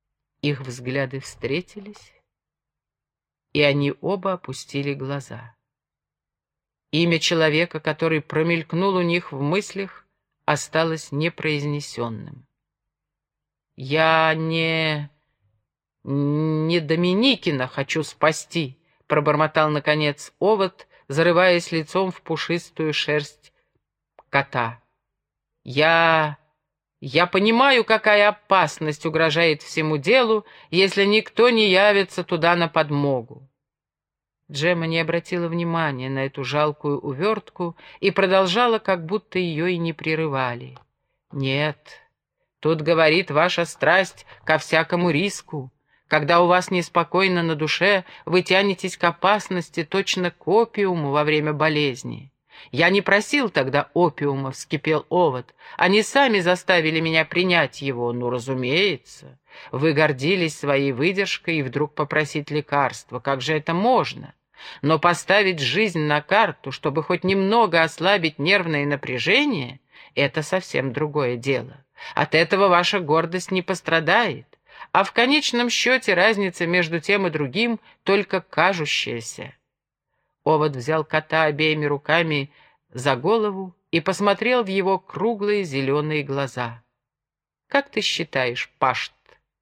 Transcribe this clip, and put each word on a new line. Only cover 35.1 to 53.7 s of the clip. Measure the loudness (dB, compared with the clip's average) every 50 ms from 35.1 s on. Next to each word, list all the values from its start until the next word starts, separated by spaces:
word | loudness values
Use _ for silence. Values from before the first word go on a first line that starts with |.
| -2 -4 -4 -4 -4 -4 -2
внимания | -2 -2 -2 -2 -2 0 0 0 -2 -2 -4 -6 -6
на | -4 -4 -4
эту | -4 -6 -8 -6
жалкую | -2 0 0 0 0 -2 -2 -4 -4 -4 -4
увертку | -4 -6 -6 -2 -2 -2 -2 -2 -6 -10 -10 -8 -8 -8 -10 -12 -20 -20 -8 -2
и | -2 0
продолжала, | 2 2 2 4 4 4 4 2 2 2 2 2 2 0
как | 0 -2 -2 -2 -2
будто | -4 -6 -6 -6 -6 -4 -4
ее | -2 -2 -2 -2 -2
и | -2 -2
не | -2 -2 -4 -4
прерывали. | -4 -4 -2 -2 -2 -2 -2 -2 -2 -2 -4 -6 -8 -12 -16 -20 -20 _ _ _ _ _ _ _ _ _ _
«Нет, | -8 -4 -2 -2 0 0 0 -2 -4 -6 _ -20 -20 -20 _ _ _ _ _ _ _ _ _ _ _ _
тут | 0 0 0 2
говорит | 2 2 4 4 6 4 4 2 0 0
ваша | 0 2 2 2 0 -2 -4
страсть | -4 -4 0 2 4 4 4 2 0 -6 -16 -20 -20 -20 -6 -2
ко | 0 0
всякому | 0 0 0 0 0 2 2 0 0 0 2
риску. | 2 0 0 -2 -4 -8 -12 -12 -12 -12 -12 -12 _ _ _ _ _ _ _
Когда | 0 0 0 2 4 4 6
у | 6
вас | 6 4 2 2 0
неспокойно | -2 -2 -2 0 0 0 0 0 2 2 2 2 2 0
на | 0 0 -2
душе, | -2 -2 -2 0 2 2 2 2 2 0 -4 -14 -14 -4
вы | 0 0 2 2
тянетесь | 4 2 2 2 2 0 -2 -6 -8 -4
к | -2 0
опасности | 0 0 2 2 2 2 2 0 -4 -6 -6 -6 -6 -6 -8 -6
точно | -4 -2 -2 -2 -2 -2 -2 -2 -4
к | -6 _ -2
опиуму | 0 2 2 2 0 0 -2 -2 0 0 -2 -2 0
во | 0 0 2
время | 2 2 0 0 0 0
болезни. | 0 0 0 2 0 0 -2 -2 -6 -10 -12 -12 -12 -14 -18 _ _ _ _ -20 -20 -16 -6
Я | 0 2 2 4
не | 4 2
просил | 2 2 2 2 2 0 0 0 0 0
тогда | 0 0 0 2